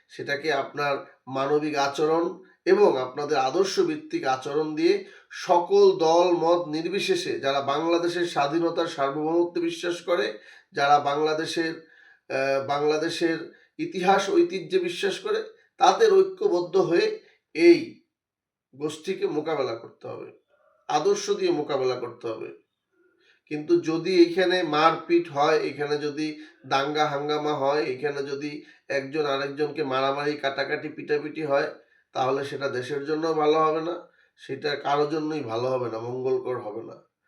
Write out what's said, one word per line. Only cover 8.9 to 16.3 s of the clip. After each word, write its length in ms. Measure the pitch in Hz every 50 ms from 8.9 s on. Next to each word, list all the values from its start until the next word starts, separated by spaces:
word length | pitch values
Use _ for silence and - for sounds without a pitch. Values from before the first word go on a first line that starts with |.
| - - 139 139 139 151 151 160 165 175 175 175 - 175
বিশ্বাস 400 | 165 170 165 - - 175 170 -
করে, 380 | - 190 175 185 202 - 107 - - - - - _ _ -
যারা 260 | 147 143 143 147 143
বাংলাদেশের, 760 | 139 143 143 147 156 156 156 151 165 156 - 170 165 160 - - - _ _ _ _ - - _ _ _
আহ, 360 | 131 135 135 139 135 135 135
বাংলাদেশের 720 | 135 143 147 147 151 156 151 160 165 160 - 175 165 160 151 - - - _ _ _ _ -
ইতিহাস 520 | 156 - - 190 175 190 196 190 196 196
ঐতিহ্যে 480 | 170 170 170 175 190 185 165 147 185 185
বিশ্বাস 400 | 175 180 - - 202 196 180 -
করে, 220 | - 214 208 - - - - _ _ _ _
তাদের 360 | _ - - 190 - 226 214 196
ঐক্যবদ্ধ 640 | 190 - -